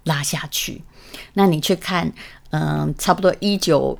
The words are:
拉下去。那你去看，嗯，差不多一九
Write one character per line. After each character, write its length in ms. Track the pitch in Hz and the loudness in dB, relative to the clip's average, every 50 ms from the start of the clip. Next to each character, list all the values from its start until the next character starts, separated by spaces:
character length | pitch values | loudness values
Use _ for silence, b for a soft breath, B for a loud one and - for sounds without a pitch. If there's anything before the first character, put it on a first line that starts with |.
拉 180 | - 165 151 143 | -4 -4 -2 -2
下 280 | 143 - - 143 - 143 | -2 -4 -6 -6 -6 -8
去。 320 | - - - - - - - B B B B B B B B B B | -6 -6 -6 -8 -10 -12 -16 B B B B B B B B B B
那 120 | 202 196 | 4 4
你 120 | 190 160 156 | 4 4 2
去 160 | 143 - 185 | 2 0 -2
看， 380 | 170 - - - - 165 - B B B B B B B - | -2 -2 -2 -2 -2 -2 -2 B B B B B B B -4
嗯， 440 | - 151 160 151 151 151 147 151 147 - | -2 -2 0 0 0 0 -2 -2 -4 -2
差 160 | - - 175 | 0 0 2
不 80 | 202 | 4
多 120 | 190 185 - - | 2 2 2 2
一 160 | 196 208 202 | 0 0 0
九 420 | 190 - 170 156 135 135 135 131 - | 0 2 2 2 4 2 0 -2 -6